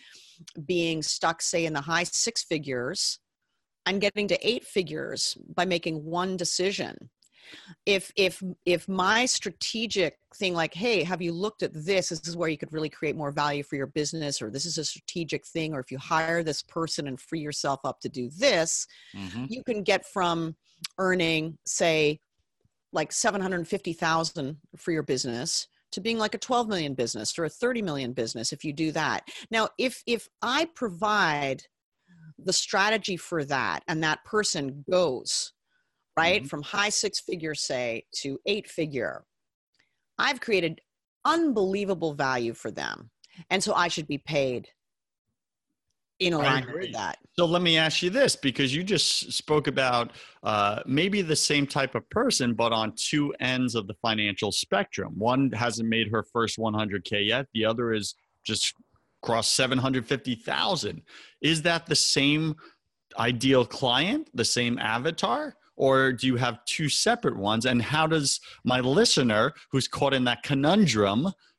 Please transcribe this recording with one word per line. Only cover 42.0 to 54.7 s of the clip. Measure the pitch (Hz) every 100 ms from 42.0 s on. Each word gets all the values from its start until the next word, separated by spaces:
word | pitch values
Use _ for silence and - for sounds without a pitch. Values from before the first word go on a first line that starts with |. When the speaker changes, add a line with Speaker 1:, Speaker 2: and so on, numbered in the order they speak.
| 165
Speaker 1:
value | 147 135 127 117
for | 117 113
them. | 85 62 52 113 _ _ - -
And | 185
so | 208
I | - 170
should | 165 151
be | 143
paid | - 151 135 120 - _ _ _ _ _ _ _ _ _ _ _ _ _ _ -
in | 180
Speaker 2:
I | 160
Speaker 1:
alignment | 143 135 127
Speaker 2:
agree. | 151 185
Speaker 1:
with |
that. | 113 92 - _ -
Speaker 2:
So | 170
let | 175
me | 175 160
ask | 160 -
you | 175
this, | 240 269 -
because | 135 117 135
you | 143
just | 190 175 - - -
s-, | -
spoke | - 151 147
about, | 135 131 120 117 - - -
uh, | - 107 101 107 -
maybe | 139 190 202
the | 165 147
same | - 147 139
type | 151 135 113
of | -
person, | 208 262 - 123
but | 110 117
on | 113 110 -
two | - 151 143 -
ends | 127 127 127 113
of | 98
the | 104
financial | 113 107 104 98 104
spectrum. | - -